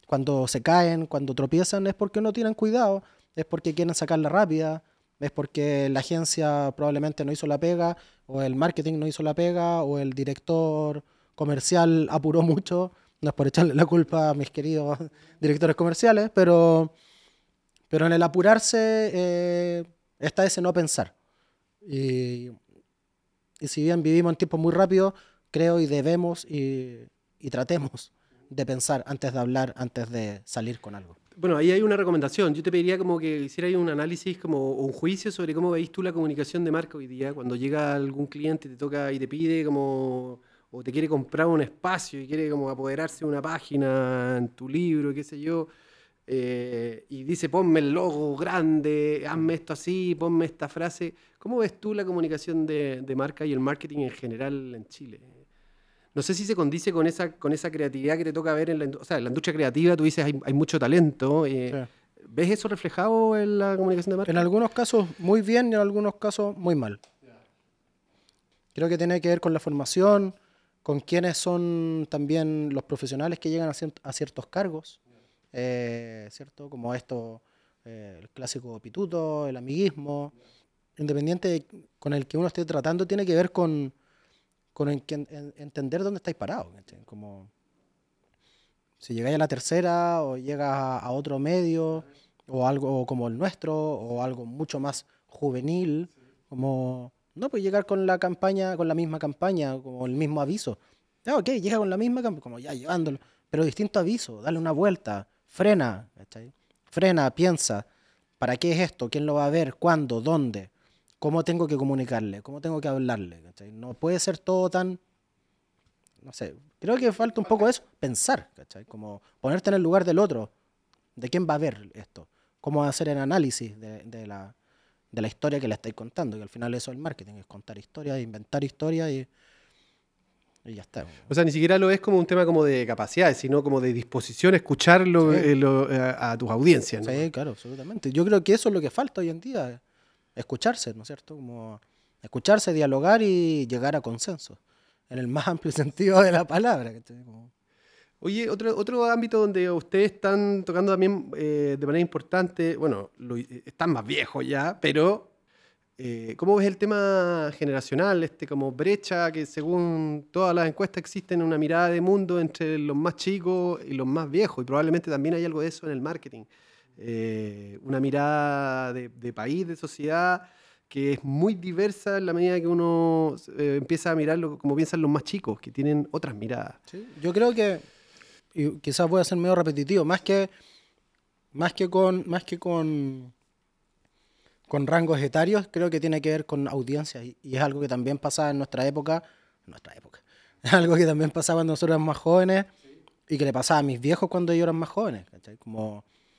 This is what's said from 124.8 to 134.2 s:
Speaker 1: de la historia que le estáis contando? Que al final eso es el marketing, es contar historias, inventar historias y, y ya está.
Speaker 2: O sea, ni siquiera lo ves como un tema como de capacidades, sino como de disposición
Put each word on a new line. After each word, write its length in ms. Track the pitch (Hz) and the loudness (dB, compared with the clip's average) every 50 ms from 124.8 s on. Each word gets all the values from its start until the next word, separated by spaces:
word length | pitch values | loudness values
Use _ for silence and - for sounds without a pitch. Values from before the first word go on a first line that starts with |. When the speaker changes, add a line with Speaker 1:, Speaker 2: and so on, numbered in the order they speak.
| _ _ _ _ _ _ | _ _ _ _ _ _
Speaker 1:
de 120 | - - 107 | -8 -6 -6
la 60 | 110 | -6
historia 320 | - - - 147 143 143 | -6 -4 -4 -2 -2 -2
que 80 | 135 117 | -2 -4
le 60 | 107 | -4
estáis 200 | - - 113 110 | -6 -6 -12 -12
contando? 420 | - 110 117 - - 170 127 104 | -12 -14 -14 -8 -6 -6 -6 -6
Que 60 | 107 104 | -10 -12
al 60 | 101 | -16
final 260 | - 120 117 120 120 | -12 -10 -8 -6 -6
eso 160 | 123 - - | -6 -8 -10
es 60 | 127 | -12
el 60 | 127 151 | -10 -10
marketing, 320 | 160 139 - 98 101 104 | -10 -10 -12 -16 -20 -20
es 120 | 104 92 | -20 -20
contar 320 | _ - 101 - - 110 101 | _ -20 -20 -20 -18 -18 -20
historias, 420 | - _ - 147 151 147 135 135 | -20 _ -16 -12 -8 -6 -6 -6
inventar 420 | 123 113 110 107 107 - - 143 139 | -6 -8 -12 -14 -12 -6 -4 -4 -4
historias 460 | 135 - - - 156 165 165 165 160 | -4 -6 -4 -4 -2 -2 -2 -2 -2
y, 160 | 139 135 127 - _ _ _ _ _ _ _ _ _ _ _ _ _ _ _ _ _ _ _ _ _ _ _ _ _ _ - | -4 -6 -8 -10 _ _ _ _ _ _ _ _ _ _ _ _ _ _ _ _ _ _ _ _ _ _ _ _ _ _ -20
y 100 | - 113 | -18 -18
ya 80 | 101 95 | -18 -18
está. 240 | _ - - - 85 80 - - - | _ -14 -14 -14 -14 -16 -16 -8 -4
Speaker 2:
O 60 | 143 | 2
sea, 100 | 147 170 | 2 2
ni 60 | 165 143 | 4 4
siquiera 260 | 156 160 170 185 190 | 4 4 6 6 6
lo 100 | 190 185 | 6 4
ves 120 | 190 190 | 4 2
como 180 | 190 - 202 185 | 2 4 4 4
un 80 | 175 | 4
tema 180 | 175 185 180 180 | 4 4 4 4
como 180 | 170 165 156 156 | 4 6 4 6
de 220 | 147 139 127 123 | 4 4 2 0
capacidades, 500 | 110 117 - 107 - - - 180 170 131 | 0 -2 -4 -4 -4 2 4 4 4 4
sino 260 | - - 131 135 143 139 | 2 0 0 2 2 4
como 160 | 143 139 135 | 4 2 2
de 120 | 127 127 120 | 2 2 0
disposición 640 | 120 117 - - 131 | 0 -2 -4 -4 -4